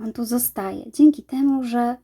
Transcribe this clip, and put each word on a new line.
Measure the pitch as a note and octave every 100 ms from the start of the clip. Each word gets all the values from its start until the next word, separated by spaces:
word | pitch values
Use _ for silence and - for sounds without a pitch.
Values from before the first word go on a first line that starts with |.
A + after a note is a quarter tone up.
On | A3
tu | A3+
zostaje, | A3+ A#3+ - - F#3+ G3 A3+
dzięki | - D4+ D4
temu, | - C4 C#4 C4+
że | B3 A#3+ A#3+ B3